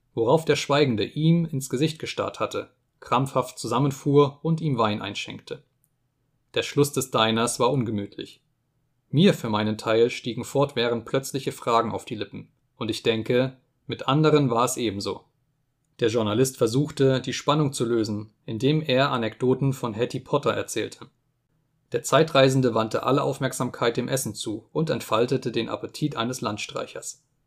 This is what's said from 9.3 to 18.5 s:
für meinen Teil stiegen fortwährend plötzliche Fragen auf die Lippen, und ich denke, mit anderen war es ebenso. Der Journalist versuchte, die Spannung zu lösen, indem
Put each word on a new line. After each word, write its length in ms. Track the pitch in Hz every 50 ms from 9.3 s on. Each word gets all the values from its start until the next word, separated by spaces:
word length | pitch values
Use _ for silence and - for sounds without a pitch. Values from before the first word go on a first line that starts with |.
| -
für 160 | 156 - 120
meinen 280 | 107 104 107 107 110 107
Teil 320 | - 113 110 113 117 123
stiegen 340 | - - - 123 113 117 117
fortwährend 640 | - - 135 143 143 - 120 117 120 120 117 110
plötzliche 440 | - - 135 131 - - 139 - 135
Fragen 400 | 127 - - - 117 117 117 110
auf 140 | 107 95 -
die 100 | - 120
Lippen, 320 | 107 104 - - 104 107 - _ _ _ _ _
und 120 | - 117 107
ich 140 | 107 - -
denke, 540 | 120 113 110 110 - 127 123 131 131 131 - _ _ _ _ _ -
mit 180 | 120 - -
anderen 440 | - 135 151 156 156 147 151 143 127
war 140 | 117 113 120
es 120 | 123 -
ebenso. 480 | - 127 110 98 101 98 104 95 - _ _ _ _ _ _ _ _ _ _ _ _ _ _ _ -
Der 100 | 120 113
Journalist 500 | 107 120 110 104 104 113 131 131 - -
versuchte, 640 | 127 113 110 135 147 151 - - 139 135 131 127 127
die 100 | 135 120
Spannung 400 | - - - 143 156 151 139 139
zu 140 | - 127
lösen, 440 | 117 120 117 110 104 107 104 107 - _ _ _
indem 380 | -